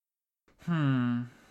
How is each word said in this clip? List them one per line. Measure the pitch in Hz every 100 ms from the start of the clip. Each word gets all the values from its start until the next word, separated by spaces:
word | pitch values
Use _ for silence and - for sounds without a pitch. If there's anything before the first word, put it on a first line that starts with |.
| _ _ _ _ _ _
Hmm. | - 165 143 131 123 120 120 - -